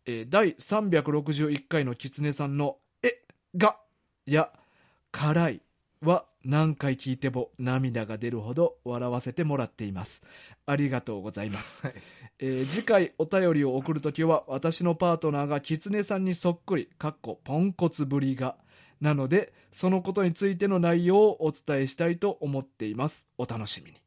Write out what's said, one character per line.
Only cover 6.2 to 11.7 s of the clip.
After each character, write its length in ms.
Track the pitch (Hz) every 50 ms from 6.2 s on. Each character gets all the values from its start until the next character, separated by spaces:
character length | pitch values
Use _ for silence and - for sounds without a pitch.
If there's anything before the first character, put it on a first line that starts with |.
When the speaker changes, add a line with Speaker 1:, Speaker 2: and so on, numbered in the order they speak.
| - _ _ _ -
Speaker 1:
何 300 | 131 143 151 156 160 151
回 220 | - - 135 131
聞 180 | 131 - 135 127
い 40 | 127
て 100 | - 131
も 220 | 117 123 123 - _ -
涙 480 | 123 127 127 131 131 127 117 117 107
が 100 | 101 110
出 140 | 104 120 120
る 100 | 120 113
ほ 140 | 104 113 127
ど 220 | 160 170 165 - - -
笑 260 | 123 120 120 123 123
わ 100 | 120 123
せ 120 | - 127 120
て 100 | - 165
も 120 | 151 143 135
ら 80 | 120
っ 40 | -
て 140 | - - 110
い 80 | 101
ま 140 | 95 90 95
す。 160 | - - - - - - - - - - _ _
あ 100 | - 143
り 120 | 143 143 135
が 140 | 127 123
と 140 | - 123 107
う 60 | 98
ご 80 | 92 110
ざ 140 | - 101 101
い 60 | 107
ま 100 | 101 98
す。 220 | 113 -